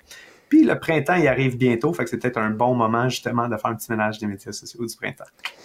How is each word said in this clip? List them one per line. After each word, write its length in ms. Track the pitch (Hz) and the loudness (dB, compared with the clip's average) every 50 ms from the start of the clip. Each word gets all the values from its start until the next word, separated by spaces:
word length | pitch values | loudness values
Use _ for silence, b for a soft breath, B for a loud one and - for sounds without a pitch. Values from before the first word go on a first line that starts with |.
| B B B B B B B B B _ | B B B B B B B B B _
Puis 140 | 294 320 311 | 6 6 6
le 140 | - - - | 6 2 0
printemps, 360 | - - 160 151 143 185 180 | 0 0 0 2 2 2 2
il 120 | 180 156 135 | 4 4 4
arrive 280 | 123 123 135 131 120 | 2 2 0 0 0
bientôt, 380 | 117 127 123 117 113 - 151 170 | 2 2 2 2 2 0 -2 -2
fait 100 | - 123 | -2 -4
que 60 | - | -4
c'est 80 | 120 110 | -4 -4
peut-être 180 | - 127 120 | -4 -4 -2
un 140 | 117 110 107 | -2 -2 -2
bon 240 | 107 107 123 127 127 | 0 0 0 2 2
moment, 340 | 120 113 110 113 117 123 127 | 2 2 2 2 2 0 0
justement, 400 | 120 - - 120 120 120 120 123 | -2 -4 -6 -4 -2 -2 -2 -2
de 80 | 117 | -4
faire 140 | 107 - 117 | -2 -2 -4
un 40 | 113 | -4
petit 160 | 107 - - | -4 -6 -4
ménage 280 | 113 107 107 107 107 110 | -2 0 0 -2 -2 -4
des 80 | 110 | -6
médias 260 | 104 98 95 - 104 | -6 -6 -8 -10 -12
sociaux 320 | 101 - - - - 113 120 | -14 -14 -14 -16 -10 -10 -10
du 100 | 113 - | -10 -8
printemps. 300 | - - 101 - - - - _ B B B B B | -10 -10 -10 -10 -12 -18 -20 _ B B B B B